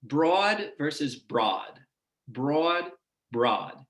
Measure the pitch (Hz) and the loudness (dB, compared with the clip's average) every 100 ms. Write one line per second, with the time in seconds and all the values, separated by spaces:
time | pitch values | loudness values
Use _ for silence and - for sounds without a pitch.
0 | 113 139 165 185 202 208 - - 147 147 | -4 0 4 4 2 0 -4 -4 -6 -2
1 | 147 - _ 117 107 95 - - _ _ | -6 -6 _ 0 0 0 -6 -16 _ _
2 | _ _ - 120 135 151 165 175 175 - | _ _ -16 -4 0 2 2 0 -2 -12
3 | _ _ _ 120 120 110 - - | _ _ _ 0 2 2 -2 -14